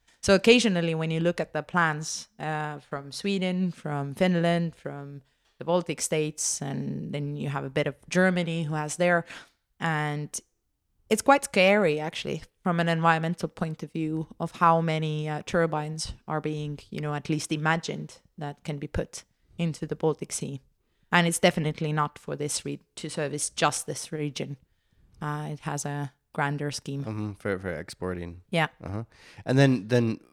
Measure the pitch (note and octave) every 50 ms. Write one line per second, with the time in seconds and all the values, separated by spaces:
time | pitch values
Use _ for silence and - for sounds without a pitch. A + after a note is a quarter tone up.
0 | _ _ _ _ - - G3 F#3 - A3+ A#3+ B3 A#3 A3 F#3 F3 E3 E3 D#3+ D#3+
1 | D#3+ D#3+ D#3+ D#3+ E3 E3+ F3 - D#3 - - D#3 D3 - - F3+ E3+ D#3+ D3+ D3+
2 | D#3 - - - - - _ - D3+ D3+ D#3 D3+ D3+ D3+ D3 C#3+ - - D3+ C#3
3 | C#3 C#3 C3+ - - G3+ G3 F#3+ F#3 F#3 F3+ F3+ F#3 F3+ E3 - - D#3 D3 C#3+
4 | C#3 C#3+ C3+ - F#3 F#3 F3+ E3+ E3+ E3+ E3+ E3+ E3+ E3 - - - C#3+ C#3+ C#3+
5 | C#3+ C#3+ C#3+ C#3 - _ _ _ _ _ _ - C#3 D#3 F3 F3+ E3+ - D3+ -
6 | - - E3 D#3 D#3 D3+ D3+ - - - - - C#3+ C#3+ C#3 C#3+ C#3 C#3+ C#3+ C#3+
7 | - - - D3 D3 C#3+ D3 D3 D3 D3 C#3 C#3 C#3 C3+ C3+ D#3 C#3+ C#3+ C#3 _
8 | - - - F3+ F#3 F#3 F3+ F3+ F3 E3 E3 E3 E3 D3 D#3 D#3 D3+ D3+ - -
9 | F3+ F3 F3 E3+ E3 - - - - - _ _ _ _ _ - F#3 E3+ D#3+ D3+
10 | D3+ D3 D3 D3 D3 - - - - _ _ _ _ _ _ _ _ _ _ _
11 | _ - A3+ G#3 - - C#4 C#4+ - - - G3+ F#3 F#3+ G3+ G#3+ G3+ D#3+ D3+ D3+
12 | D3+ E3 - - - D3 - D#3+ - - _ _ - F#3 E3+ E3+ E3+ E3+ E3 D#3+
13 | E3 E3+ D#3+ D#3+ D#3+ E3 F3 - - - - - E3+ D#3+ D#3 - D#3+ D3 - E3
14 | D#3 D#3 D#3 D#3+ D#3+ - - - E3 E3 - - F3 E3 E3 E3 E3 E3 D#3 D#3
15 | D#3+ D#3 D3+ D3+ D3+ D3+ D3+ D3 - - - F3 E3 D#3+ D#3 D3+ D3+ D3+ D#3 D#3
16 | - - - - _ - D#3 D3+ - D#3 D#3 D3+ D3+ D3 D3 C#3+ - - - D#3
17 | D3+ D3 D3 D3 - - D#3 D#3 - - E3 D3 D3+ D#3 E3 E3 - - - D3+
18 | D#3 D#3 - - _ _ _ - D3+ C#3+ D3 _ - - D#3 C#3+ D#3 - - -
19 | C#3 - - - - _ _ _ _ _ _ - E3+ E3 D3 - E3 D3+ D3+ -
20 | - D#3+ D3 - C#3+ - - - D3 C#3+ C#3+ C3+ _ _ _ _ _ _ _ _
21 | _ - - F3 E3+ E3+ E3+ - - F3+ - F3 D3+ D#3 D3+ - E3 D3+ D3+ D#3
22 | D3 D3 - - - - C#3+ C#3+ D3 D3 - - - C#3+ C#3+ - _ _ - -
23 | - D3+ - E3+ D3+ C#3 C#3+ D3 - - - - E3 D3 - - - - D3 -
24 | - - E3 D3+ D3 D3 C3+ - C#3+ C3+ C#3 - _ _ _ _ _ _ _ _
25 | _ _ _ - D3+ D3+ D3 D3 D3+ D3+ D3+ C#3 - D3+ C#3+ C#3+ - D3 C#3+ C#3+
26 | C#3+ C#3 _ _ _ _ - - D3 C#3+ D3 C#3+ D3 D3 C#3 - - - C#3 C#3
27 | C#3 A2 G#2+ G#2+ G#2+ G#2+ G2+ - - G#2 G2 F2+ F#2+ F#2+ E2 D2+ D2+ - - -
28 | F#2 F#2 F2+ F2 F2 E2+ E2+ F2 - - - E3 D#3 - _ - - F2 G2 G#2+
29 | A#2 - _ - - - - - - - B2+ C3+ C#3 C3+ B2+ A2 F#2+ G#2+ B2 B2
30 | A#2+ A2+ A2 - - _